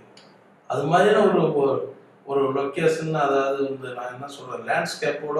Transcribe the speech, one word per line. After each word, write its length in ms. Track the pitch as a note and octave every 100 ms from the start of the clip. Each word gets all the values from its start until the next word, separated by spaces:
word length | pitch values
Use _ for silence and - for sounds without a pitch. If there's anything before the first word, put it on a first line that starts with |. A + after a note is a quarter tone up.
| - - - - _ _ -
அது 140 | C3+
மாதிரியான 420 | C#3+ F3 G3+ G#3 G3
ஒரு, 160 | F3 D#3 D3
ஒரு, 180 | C3+ B2+ - - - - -
ஒரு 180 | C#3 C3+
லொகேஷன், 600 | C3+ C#3 E3+ D#3+ D#3+ D#3+
அதாவது 460 | D#3 C#3 C#3 C3+ C#3
வந்து 260 | C#3 C3+ B2+
நான் 200 | A#2+ B2
என்ன 140 | B2 B2
சொல்றேன், 380 | - B2 - A2+
லேண்ட்ஸ்கேப்போட 720 | F3 F3 - D#3 D3 D3+ D3+